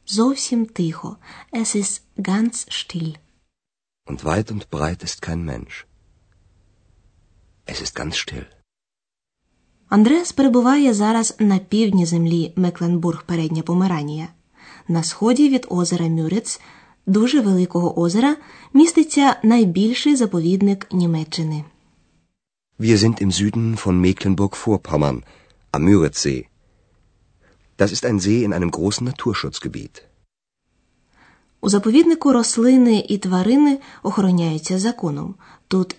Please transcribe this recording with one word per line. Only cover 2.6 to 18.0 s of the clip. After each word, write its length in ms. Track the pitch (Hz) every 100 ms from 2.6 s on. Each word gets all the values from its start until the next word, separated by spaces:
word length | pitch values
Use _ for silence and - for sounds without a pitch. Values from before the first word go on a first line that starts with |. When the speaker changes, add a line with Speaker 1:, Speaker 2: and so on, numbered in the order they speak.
| -
Speaker 1:
still. 460 | - - 170 160 151 _ _ _ _ _ _ _ _ -
Speaker 2:
Und 140 | 67
weit 280 | 76 95 110
und 180 | 107 -
breit 340 | 73 78 90
ist 180 | 85 -
kein 220 | - 82
Mensch. 420 | 80 60 - - - _ _ _ _ _ _ _ _ _ _ _ _ _ _ _ _ _ -
Es 160 | -
ist 140 | - -
ganz 200 | 76 -
still. 300 | - 67 - _ _ _ _ _ _ _ _ _ _ _ _ _ _
Speaker 1:
Андреас 420 | 202 226 330 349
перебуває 600 | - 269 247 247 285 269
зараз 420 | 202 208 226 226 -
на 180 | 214 190
півдні 480 | 190 214 220 190 165
землі 480 | 170 165 170 165 185
Мекленбург, 680 | 180 175 170 175 170 165
Передня 380 | - 170 156 156
Померанія. 640 | 160 175 185 160 147 156 170 _ _ _ - - -
На 160 | 165
сході 460 | 165 - 220 226 196
від 180 | 254 -
озера 380 | 180 170 175 165
Мюриц, 540 | 165 160 202 - - - - _ _ -
дуже 360 | 202 247 294
великого 580 | 202 185 175 175 175
озера, 360 | 170